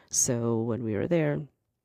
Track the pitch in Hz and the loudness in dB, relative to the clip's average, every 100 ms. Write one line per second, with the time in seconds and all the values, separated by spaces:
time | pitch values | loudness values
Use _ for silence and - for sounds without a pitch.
0 | _ - - 120 117 117 117 113 117 101 | _ -2 0 0 0 0 0 -2 -2 -2
1 | 107 175 151 147 151 _ _ _ | 0 2 2 -2 -6 _ _ _